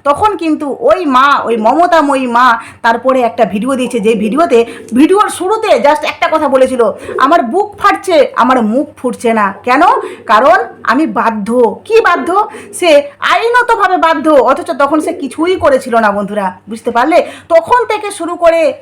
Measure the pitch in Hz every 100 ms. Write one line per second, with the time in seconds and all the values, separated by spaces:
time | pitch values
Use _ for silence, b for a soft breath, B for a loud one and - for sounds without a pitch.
0 | 285 294 415 392 320 302 285 - 269 370
1 | 302 254 285 262 226 226 220 294 349 330
2 | 285 269 247 233 254 226 B B 233 233
3 | 262 262 226 240 202 196 254 262 254 240
4 | 214 220 214 269 339 233 233 B B 233
5 | 320 403 381 - 370 440 415 262 285 302
6 | 294 302 330 320 277 262 254 247 214 -
7 | B B 269 339 233 349 415 - 403 392
8 | 370 320 - - 247 254 208 254 302 -
9 | 247 - 233 220 196 190 247 269 381 539
10 | B B - 214 277 392 466 - - 254
11 | 311 208 214 214 196 247 220 190 - 453
12 | 392 349 254 381 427 B B - 339 285
13 | 285 B 277 359 466 480 466 453 381 349
14 | 330 311 311 285 226 311 339 277 277 311
15 | 339 - 262 - 339 359 330 247 240 226
16 | 214 202 202 208 190 - - 220 240 233
17 | 285 339 571 B B 659 - 494 440 427
18 | 403 392 339 339 339 330 294 -